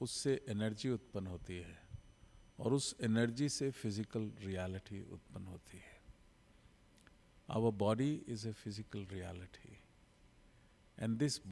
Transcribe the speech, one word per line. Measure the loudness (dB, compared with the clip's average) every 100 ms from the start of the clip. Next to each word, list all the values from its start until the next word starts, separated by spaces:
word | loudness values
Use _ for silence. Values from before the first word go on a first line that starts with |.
उससे | -4 0 2 2 2
एनर्जी | 2 2 2 0
उत्पन्न | 0 0 -4 -4
होती | -6 -6 -6
है | -8 -14 -14 -14 -14 -20 -20 -20 -18 -2
और | 2
उस | 4 2 0
एनर्जी | 4 6 6 4 0
से | 2 0
फिजिकल | 0 -2 0 0 -2 -2 -4
रियलिटी | -4 -2 -2 -4 -6 -10 -10
उत्पन्न | -12 -12 -10 -10
होती | -10 -14 -18
है। | -18 -20 -20 -20 -20 -20 -20 -20 -20 -20 -20 -20 -20 -20 -20 -18 -2
Our | 2 2
body | 4 4 6 4 2
is | -4 -4
a | -4
physical | -6 -8 -8 -8 -8 -6
reality, | -6 -6 -8 -12 -16 -18 -20 -20 -20 -20 -20 -20 -20 -20 -20 -20 -20 -18 -4
and | 0 2
this | 2 0 2